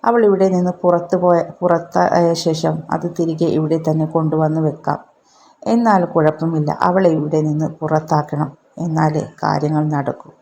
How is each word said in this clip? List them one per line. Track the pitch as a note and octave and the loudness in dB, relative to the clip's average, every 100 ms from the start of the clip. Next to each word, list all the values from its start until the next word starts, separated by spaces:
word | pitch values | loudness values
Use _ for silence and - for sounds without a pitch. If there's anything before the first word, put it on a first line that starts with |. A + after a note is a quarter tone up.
അവൾ | - A#3 G#3+ | 2 2 4
ഇവിടെ | F#3+ F#3+ | 4 2
നിന്ന് | F#3 F3+ | 2 -2
പുറത്ത് | F3+ F3+ F3 F3 F#3 | 0 0 0 0 0
പോയ, | F3 E3+ E3 | 2 2 0
പുറത്തായ | - F3 E3 E3+ F3+ F3+ - E3+ | -4 0 0 0 0 2 2 2
ശേഷം | E3 E3+ D#3+ D#3+ D#3+ - | 0 -2 0 -2 -4 -4
അത് | E3 E3+ | -6 -6
തിരികെ | E3 E3 D#3+ E3 | -4 -4 0 0
ഇവിടെ | D3+ D#3 D#3+ | 0 0 -2
തന്നെ | D#3+ D#3 D#3 | 0 -2 0
കൊണ്ടുവന്ന് | D#3+ D#3 D#3 D#3 D#3+ | -2 0 0 0 0
വെക്കാം. | D#3 D#3 - D3+ - _ _ _ _ _ | -2 -4 -6 -6 -8 _ _ _ _ _
എന്നാൽ | - A#3 A#3 G3 E3+ | -2 0 4 2 2
കുഴപ്പമില്ല, | E3+ D#3 D#3 D#3+ D#3+ D3+ D3+ | 2 2 2 -2 -2 -2 0
അവളെ | - F3+ F#3 | 2 4 2
ഇവിടെ | D#3+ D3+ D#3 | 2 0 0
നിന്ന് | D#3 D3+ D#3 | 0 0 -4
പുറത്താക്കണം, | - D#3 D#3 D#3+ D#3 D3+ D3 D3+ - _ - | -6 -2 -2 0 -2 -2 -4 -6 -8 _ -8
എന്നാലേ | E3+ D#3+ D#3 D3+ - - | -4 0 0 0 -6 -4
കാര്യങ്ങൾ | D#3 D3 D3+ D#3 D3+ | -2 -2 -2 -2 -2
നടക്കൂ. | D3 C#3 - - _ | -2 -4 -8 -14 _